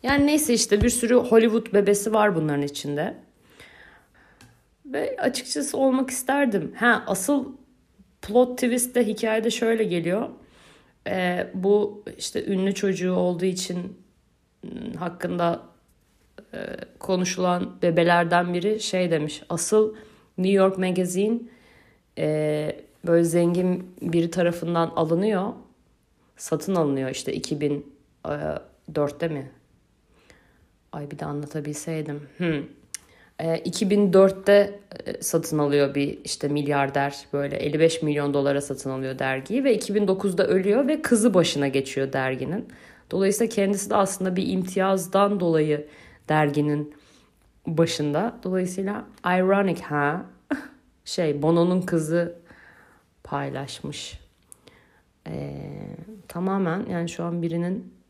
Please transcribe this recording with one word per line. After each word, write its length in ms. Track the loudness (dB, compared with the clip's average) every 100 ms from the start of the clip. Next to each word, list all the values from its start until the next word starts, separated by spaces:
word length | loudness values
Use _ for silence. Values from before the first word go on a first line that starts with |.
Yani 240 | 2 4 4
neyse 280 | 4 2
işte 280 | 0 4 4
bir 80 | 4
sürü 240 | 2 4
Hollywood 580 | 4 6 6 6 2 2
bebesi 400 | 2 4 2 2
var 220 | 2 4
bunların 280 | 2 0 0
içinde. 520 | -2 -6 -6 -4 -4 -6 -20 _ _ -20 -20 -20 -20 -20 _ _ _ _ -20 _ _ _ -10
Ve 300 | -6 -6 -2
açıkçası 600 | -4 -4 -6 -6 -4 0
olmak 320 | 2 2 -2
isterdim. 640 | -4 -2 0 2 0 -4 0
Ha, 280 | 2 2 0
asıl 460 | -2 0 0 -2 -14 _ _ _ _ _ _
plot 360 | 0 4 4 2
twist 360 | 0 0 0
de 120 | 0 0
hikayede 440 | 0 0 0 0
şöyle 340 | 0 0 0
geliyor. 440 | 0 -2 -2 -2 -4 -12 -20 -20 -20 -20 _ _ -6
Ee, 440 | -2 -2 -2 -4
bu 500 | -2 2 2 2 -6 -16 -10
işte 280 | -6 -4 -2
ünlü 280 | 0 0
çocuğu 400 | 0 -2 0 0
olduğu 300 | 0 0 0
için, 520 | -2 -2 -6 -6 -8 -14 _ _ _ _ _ _
ım, 280 | -14 -12 -12
hakkında, 720 | -8 -8 -6 -6 -2 -2 -2 -10 _ _ _ _ _ _ -20 -16
e, 40 | -12 -10 -12 -14 -12
konuşulan 760 | -2 0 0 0 0 0 -4 0
bebelerden 720 | 2 4 4 4 4 2 2
biri 260 | -2 -2 -2
şey 300 | -2 -2 0
demiş. 320 | 0 -2 -8 -8
Asıl 460 | -6 2 4 2 -2 -20 -20 _ -2
New 180 | 4 6
York 220 | 6 4
Magazine, 600 | 0 0 0 0 0 0 -4 -20 _ _ _ _ _ -4
e, 580 | -2 0 0 -2 -4 -8 -14 _ 2
böyle 180 | 4
zengin 680 | 4 4 2 2 0 -2 -6 -8
biri 280 | 0 0 0
tarafından 640 | 0 0 0 -2 0 0 0
alınıyor. 560 | 0 2 2 0 -2 -8 -20 _ _ _ _ _ _ _
Satın 380 | -6 -4 0
alınıyor 360 | 0 0 0 -2
işte 220 | -6 -6
iki 280 | -6 -6 -4
bin, 340 | -2 -4 -8 -20 _ _ -8
e, 60 | -6 -6 -8 -12 _ -8
dörtte 340 | -2 -2 -2 -6
mi? 220 | -6 -10 -20 _ _ _ _ _ _ _ -20 _ _ _ _ _
Ay 180 | -12 -12
bir 80 | -8
de 60 |
anlatabilseydim. 1040 | -6 -6 -6 -8 -6 -8 -6 -6 -6 -10 -12 -4
Hmm. 260 | -2 -2 -6 -16 _ -16 _ _ _ -8
E, 200 | -4 -2
iki 320 | -4 -2 2
bin 220 | 4 6
dörtte, 680 | 8 6 4 6 6 6 -4 _ -14 -12
e, 160 | -8
satın 360 | -2 -2 0 0
alıyor 360 | 2 4 2
bir 240 | 0 -4 -4
işte 240 | -10 -6 -2
milyarder, 800 | -2 0 0 0 0 -2 -6 -6
böyle 240 | -4 -4 -4
elli 240 | -2 4
beş 220 | 4 4
milyon 320 | -2 0 0
dolara 260 | 2 2 0
satın 300 | -2 -8 -6
alıyor 280 | -6 -6 -4
dergiyi 460 | -4 -4 -2 0
ve 100 | 2
iki 200 | 2 0
bin 140 | 0 2
dokuzda 380 | 2 0 0 2
ölüyor 420 | 2 2 2 2
ve 140 | -2
kızı 320 | 2 4 6
başına 340 | 4 2 0 0
geçiyor 440 | 0 -2 -4 -2
derginin. 560 | -2 -2 -4 -6 -6 -8 -20 -20 -20 _
Dolayısıyla 440 | 0 0 2 0
kendisi 360 | 2 0 0 0
de 60 | 2
aslında 400 | 2 0 -2 0
bir 120 | 0
imtiyazdan 920 | -2 -2 0 0 0 0 2 2 2
dolayı 460 | 2 2 2 0 -4 -20 -20 -20 0
derginin 680 | 2 2 2 0 0 -4 -12 _ _ _ _ _ _ -4
başında. 720 | 0 2 2 -2 0 -2 -4
Dolayısıyla 600 | -4 -2 -2 -4 -4 -6 -10 -6
ironic 580 | 0 2 4 4 2 -2
ha? 440 | -2 0 0 -2 -8 -20 _
<laughs> 40 | -8 -8 -20 _ _
Şey, 380 | -8 -2 0 0
Bono'nun 400 | 2 4 4 2
kızı 540 | 0 -2 0 -2 -2 -8 -20 -20 -20 -20 -20 _ _ _
paylaşmış. 960 | -10 -8 -6 -8 -10 -12 -12 -12 -14 -16 -20 _ _ -20 -20 _ _ _ _ _ -12
Ee, 300 | -10 -8 -10 -12 -12 -12 -14 -16 -20 -14
tamamen 580 | -6 -2 0 0 -2 -4
yani 220 | -4 -4
şu 160 | -6
an 180 | -6 -4
birinin 520 | -4 -2 -2 -4 -8 -20